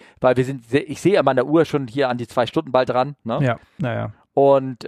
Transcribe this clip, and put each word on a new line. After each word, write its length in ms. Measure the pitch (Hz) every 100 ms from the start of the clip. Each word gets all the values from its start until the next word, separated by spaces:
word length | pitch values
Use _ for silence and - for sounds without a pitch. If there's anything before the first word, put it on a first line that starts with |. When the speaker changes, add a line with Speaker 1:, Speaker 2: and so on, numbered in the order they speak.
| - _
Speaker 1:
weil 140 | 127 123
wir 80 |
sind 240 | 127 135 117
se-, 120 | 135
ich 200 | - 139
sehe 200 | 170 196
an 60 | 135
meiner 200 | 131 139
Uhr 200 | 165 151
schon 220 | 147 127
hier 220 | 123 131
an 80 | 123
die 100 | 117
zwei 200 | - 117
Stunden 240 | 165 151
bald 180 | 127 127
dran, 260 | 123 135 143
ne? 160 | 113 131
Speaker 2:
Ja, 180 | 135 113 _ -
naja. 340 | 123 113 110 104 _
Speaker 1:
Und, 460 | - 139 139 131 123